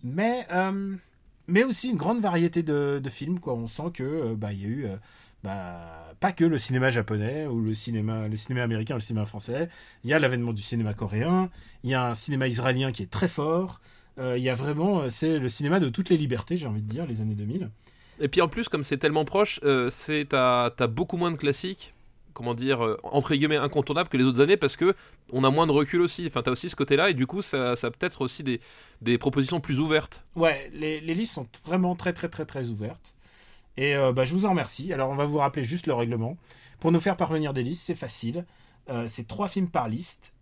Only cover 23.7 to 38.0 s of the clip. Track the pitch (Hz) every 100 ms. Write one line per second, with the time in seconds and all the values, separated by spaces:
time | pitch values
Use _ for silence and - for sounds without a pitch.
23.7 | 147 135 143 175 135 127 123 147 202 143
24.7 | - 175 190 - - _ 127 135 143 160
25.7 | 143 147 175 175 - 170 139 117 123 175
26.7 | - 139 143 190 147 131 180 202 139 123
27.7 | 120 120 - 180 - 131 - 139 120 -
28.7 | - - - 113 120 139 135 135 170 139
29.7 | 135 156 156 151 - - - 165 139 139
30.7 | - 151 156 160 165 226 - 123 - -
31.7 | 185 180 175 185 170 165 - 156 139 120
32.7 | 107 107 - - _ - _ - - _
33.7 | - 139 143 131 127 131 175 202 180 117
34.7 | - - 147 131 139 147 147 139 143 123
35.7 | 170 165 123 120 120 113 170 _ - -
36.7 | - 165 170 180 180 156 156 151 139 123
37.7 | 170 - -